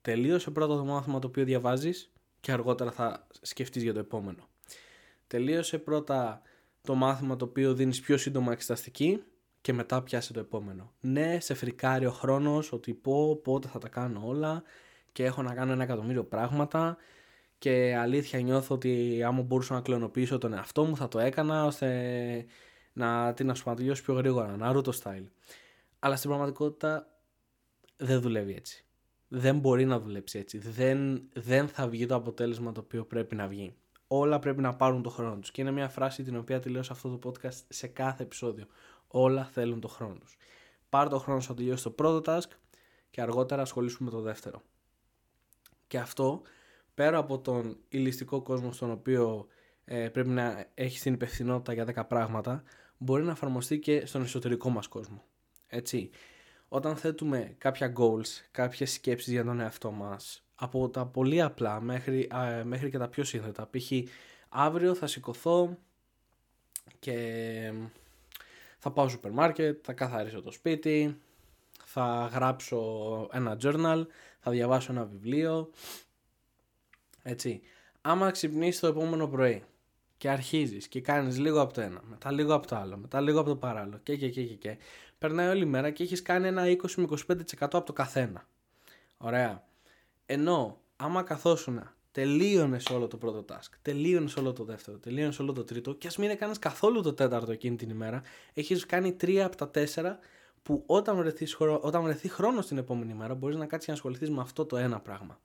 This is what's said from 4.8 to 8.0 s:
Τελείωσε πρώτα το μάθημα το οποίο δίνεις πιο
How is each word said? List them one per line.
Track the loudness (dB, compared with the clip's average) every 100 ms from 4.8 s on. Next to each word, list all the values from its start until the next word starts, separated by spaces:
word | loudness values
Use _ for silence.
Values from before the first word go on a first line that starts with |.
| -20 -20 -20 _ _
Τελείωσε | -2 2 2 0 -4
πρώτα | 0 0 2 0 0 -4 _ _ _ _
το | 0 4
μάθημα | 4 2 -2 -2
το | -2
οποίο | 2 4
δίνεις | 4 2
πιο | 2